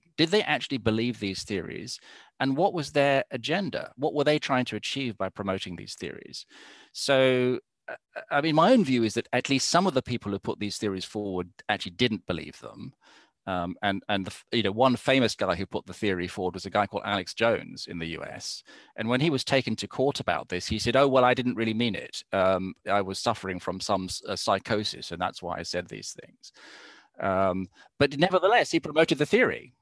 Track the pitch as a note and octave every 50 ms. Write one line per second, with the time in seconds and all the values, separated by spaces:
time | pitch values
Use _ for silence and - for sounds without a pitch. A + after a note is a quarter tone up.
0 | _ _ _ - D#3+ D#3+ F#3+ G#3+ - - - B2 - - C#3 B2 G2+ A2+ A2 A2+
1 | A#2 B2 A2+ - G#2+ G2 F#2+ - - - G#2 F#2 D#2 - - - - B2+ - -
2 | _ - - - - _ _ - C3+ C3+ C3+ C#3+ F#3 G3 - E3+ C#3+ D3 - D3
3 | C#3 C#3+ C#3 C3+ - - - A#2+ A2+ C#3 D#3+ G3+ G3 C#3+ - - - - - A#2+
4 | C#3 D#3 - D3 C#3 D3+ D3+ D3 - - C3+ B2+ B2 - A2 G#2 - - - C3+
5 | C3+ A#2+ G2+ - G2 F#2+ - - G2+ G2 F#2+ F#2+ - F#2+ F2 - G#1+ - - -
6 | F#2 - - - - - - - - _ - - - - - - - _ - -
7 | - - C#3 C3 C3 C3 B2+ B2+ B2 B2 B2+ - - _ _ _ _ - B2 -
8 | _ _ - - - - D3+ C#3+ D3 D#3+ D3 D#3 E3 G#3 C4 A#3+ F3+ C3 C3 A#2+
9 | A2+ G#2+ - A#2 - - - B2+ - - C#3 C3 - - - E3+ F#3+ F#3+ C#3 C3
10 | - - B2 A2 - G#2 G2+ F#2+ - A#2+ - - G2+ G2+ - - A2+ G#2 F#2+ F#2
11 | - - - G#2+ G#2 G2+ F#2 F2+ F2 F2+ _ - - - G#2 G2 - F#2 F2 -
12 | B2 A#2+ A2 F#2 - - F2 D#2+ D2+ - - - - - - - B2 C3 - _
13 | _ _ - - _ _ _ _ - G2 F#2 F2+ F2 F2+ F2+ - - G2+ G2 G2
14 | - - G#2 F#2+ F#2+ G#2+ - - - - - A#2+ G#2 G2 G2+ A2 C3 C3 B2 A2+
15 | - C#3+ C3+ C3+ A#2+ G#2+ - - G#2 F#2 F2 E2+ F#2+ - - E2+ - - F2+ -
16 | A2 G#2 F#2 F2 F2 F2+ - G#2 F#2 F2+ E2+ F#2 - G2 F2 G#2 G2+ F#2+ - -
17 | - G2+ G2+ G2 F2 - - - A2+ A#2 G#2+ - - E2 E2 - - - - E2+
18 | E2 E2 D#2+ - - - - - - - - - - - - - - _ _ -
19 | A2 A2+ B2 B2+ D3+ E3+ C#3+ B2+ - - C#3+ C3+ - - A2 - - - - -
20 | C3 C#3+ C#3 - - - E2+ C#2+ - - F2+ F2+ - - A2 G#2+ G2 A#2+ A#2 C3+
21 | C#3+ C#3 C3 C3 B2 B2 B2 B2+ A#2+ B2 G2+ G#2+ A2+ A2 A2 A2 A#2+ A#2 F#2 D#2
22 | B1+ - - - - - - G2 F#2 F#2+ F#2+ F2+ F#2+ F#2+ - _ - - G2 G2+
23 | F#2+ F#2+ F#2+ - - A#2+ A2 - - F#2+ F#2 F2 - F#2 F2+ F#2+ - - G#2 F#2+
24 | F#2 F2+ - - - - F#2+ - - - G2+ F#2+ - - A#2 G#2 G#2 F#2+ - F#2+
25 | - - E2+ E2+ F2+ F#2 - - F#2 F2 F2 F2 E2+ - - F2+ F2+ - - G#1
26 | - - - - - - _ _ - - _ - - - - - - - - -
27 | _ _ _ - - G2 F#2+ F#2+ F#2+ F#2+ F2+ F#2+ F#2 F2+ _ _ - _ _ -
28 | C#3+ C#3 D3 C#3 E3+ F#3 F#3 F3 E3 G3 A#3 - - - - D#3+ - D#3+ C#3+ D#3
29 | E3 - D#3+ C3+ D3 - - A#3+ B3+ A2+ D#2 - - B2+ _ _